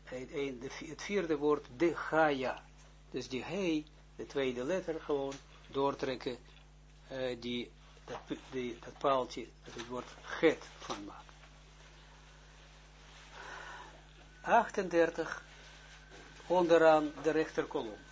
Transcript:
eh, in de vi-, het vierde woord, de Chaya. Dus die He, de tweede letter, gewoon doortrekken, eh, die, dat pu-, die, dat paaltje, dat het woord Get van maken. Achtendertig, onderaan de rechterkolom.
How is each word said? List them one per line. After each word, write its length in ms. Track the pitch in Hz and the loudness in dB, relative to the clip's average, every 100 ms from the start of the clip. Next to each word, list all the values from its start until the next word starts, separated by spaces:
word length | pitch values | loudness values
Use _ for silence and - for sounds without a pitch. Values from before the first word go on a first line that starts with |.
eh, 320 | - 127 127 160 | -12 -10 -8 -4
in 240 | 139 123 | -4 -4
de 100 | 131 | -10
vi-, 200 | - 160 | -10 -12
het 120 | 147 | -10
vierde 360 | - 202 170 151 | -2 -2 2 2
woord, 300 | 147 147 - - | 4 2 0 2
de 180 | 170 151 | 2 2
Chaya. 680 | - 156 156 139 127 - - - - - - | 0 4 4 4 -2 -4 -12 -20 -20 -20 -10
Dus 180 | - 120 | -8 -6
die 140 | 127 | -6
He, 400 | - 180 185 156 151 - - - | -4 -2 0 0 -2 -18 -20 -14
de 100 | 117 | -6
tweede 380 | 143 131 120 | -2 -2 -2
letter, 380 | 127 185 165 160 | -2 -2 -2 -6
gewoon 320 | - 143 139 139 - - - | -2 -2 -2 -8 -14 -20 -8
doortrekken, 720 | 135 139 135 135 123 - 120 - - - - - - - | 0 0 0 -4 -4 -6 -8 -12 -20 -20 -20 -20 -20 -12
eh, 340 | 135 131 120 | -6 -4 -4
die, 300 | 120 120 113 - - - - | -4 -6 -6 -14 -20 -20 -12
dat 200 | 120 - | -12 -8
pu-, 140 | 147 - | -10 -6
die, 280 | 131 123 113 | -6 -6 -8
dat 180 | - - | -14 -2
paaltje, 500 | 147 135 120 - 113 - | 2 2 0 -6 -12 -14
dat 100 | - | -16
het 140 | - 117 | -14 -8
woord 220 | 123 - - | -8 -10 -14
Get 420 | - - 165 - - - | -10 4 4 4 -6 -16
van 280 | - 107 101 | -10 -8 -8
maken. 280 | - - - - - - - - - - - - - - - - - - - - - - - - - - - - - - - - - | -14 -18 -20 -20 -20 -20 -20 -20 -20 -20 -20 -20 -20 -20 -20 -20 -20 -20 -20 -20 -20 -20 -16 -14 -14 -14 -14 -16 -18 -20 -20 -20 -12
Achtendertig, 1000 | - 220 214 - 185 170 165 - 156 - - - - - - - - - - - - | 4 4 4 -2 0 4 4 2 -6 -6 -12 -20 -20 -20 -20 -20 -20 -20 -20 -20 0
onderaan 640 | 180 175 165 160 156 151 147 | 2 6 8 10 8 6 -2
de 80 | 147 | 0
rechterkolom. 680 | 156 156 - 143 151 117 101 - | 2 0 -2 -2 -4 -6 -10 -16